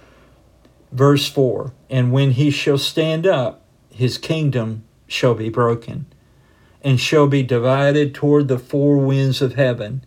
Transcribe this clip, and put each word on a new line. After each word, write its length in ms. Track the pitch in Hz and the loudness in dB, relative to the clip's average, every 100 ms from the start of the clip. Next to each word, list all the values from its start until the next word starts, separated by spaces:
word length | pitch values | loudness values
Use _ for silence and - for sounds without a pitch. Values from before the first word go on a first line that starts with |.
| _ _ _ _ _ _ _ _ _ | _ _ _ _ _ _ _ _ _
Verse 360 | 127 139 143 - | 2 4 4 0
four, 440 | - 131 101 131 - - | 0 0 -2 -8 -14 -4
"And 220 | 131 123 | -2 2
when 200 | 131 139 | 2 2
he 180 | 123 147 | 2 0
shall 280 | 143 151 139 | 0 0 0
stand 480 | - - 160 160 190 | -2 -2 -2 0 0
up, 380 | 156 117 - _ _ _ | 0 -2 -8 _ _ _
his 280 | 107 123 - | -4 -2 -2
kingdom 680 | - 160 147 127 113 110 - _ - | -4 -2 -2 -2 -4 -8 -14 _ -12
shall 260 | - 127 | -2 0
be 140 | 110 110 | 0 -2
broken, 580 | 120 117 117 - - - _ _ _ _ _ _ _ | -2 0 -2 -6 -12 -14 _ _ _ _ _ _ _
and 160 | 139 127 | -2 0
shall 280 | - 156 143 | 2 2 4
be 160 | 139 | 2
divided 720 | 127 120 123 135 143 147 143 | 0 0 0 2 2 2 0
toward 340 | - 147 147 139 | -2 2 2 2
the 100 | 123 | -4
four 400 | - 143 143 143 | -4 0 2 2
winds 440 | 135 135 135 127 | 2 0 0 0
of 120 | 131 | -2
heaven, 500 | 127 131 117 107 131 | 0 -2 -2 -8 -12